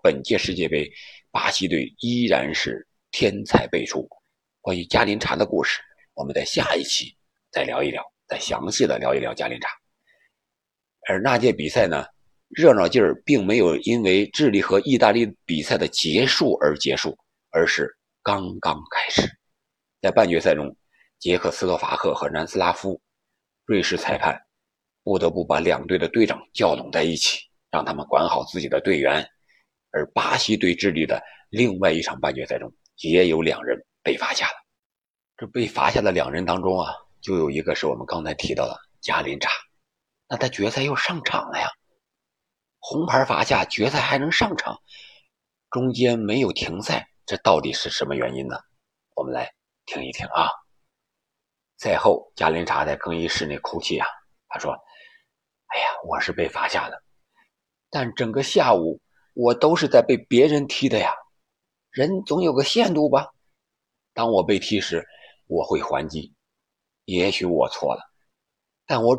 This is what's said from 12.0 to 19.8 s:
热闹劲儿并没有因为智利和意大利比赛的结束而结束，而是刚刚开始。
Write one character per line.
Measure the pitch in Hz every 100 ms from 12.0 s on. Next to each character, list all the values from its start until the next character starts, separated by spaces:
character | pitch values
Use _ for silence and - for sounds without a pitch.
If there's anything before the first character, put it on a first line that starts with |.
| - _ _ _ _
热 | - 160
闹 | 113 85
劲 | 127
儿 | 95 - -
并 | 139
没 | 95 113
有 | 90 76
因 | - 120
为 | 98 95 104
智 | - 147
利 | 101
和 | - 98
意 | 143 123
大 | 113
利 | 110 113 95 -
比 | 80
赛 | 73 120
的 | 76
结 | - 80 80 131
束 | - 147 87
而 | 73 76
结 | - 67
束， | 80 - _ _ _
而 | 82 82
是 | - 71 - _ _
刚 | - 101 92 82
刚 | 90 73 76
开 | - -
始。 | - - - _ _ _ _